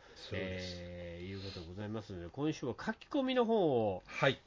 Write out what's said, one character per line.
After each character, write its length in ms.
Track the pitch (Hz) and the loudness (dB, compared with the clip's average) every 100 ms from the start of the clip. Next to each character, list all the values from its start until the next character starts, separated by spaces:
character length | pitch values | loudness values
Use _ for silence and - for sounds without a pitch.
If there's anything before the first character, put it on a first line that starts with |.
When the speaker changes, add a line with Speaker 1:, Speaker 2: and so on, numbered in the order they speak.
| - - | -20 -16
Speaker 1:
そ 200 | - 92 | -6 -4
う 40 | |
で 200 | 92 92 | -4 -4
す。 160 | 90 90 | -6 -8
Speaker 2:
え 400 | 87 87 87 85 | -8 -8 -8 -8
ー、 20 | 92 | -8
い 80 | 98 | -8
う 60 | |
こ 100 | 98 | -8
と 80 | 92 | -10
で 80 | 85 | -10
ご 60 | |
ざ 120 | 92 104 | -8 -4
い 40 | |
ま 120 | 110 | -4
す 120 | 104 | -6
の 80 | 92 | -8
で、 80 | 85 | -8
今 220 | 131 151 | -2 -2
週 140 | 151 131 | -2 -4
は 80 | |
書 200 | 107 - | -4 -4
き 140 | 220 - | -6 -2
込 140 | 294 | 0
み 120 | 262 254 | 2 4
の 100 | 226 | 4
方 440 | 226 170 123 107 | 6 6 6 4
を、 140 | 90 - | 0 -4
Speaker 1:
は 220 | - 143 | 2 4
い。 100 | 123 | 4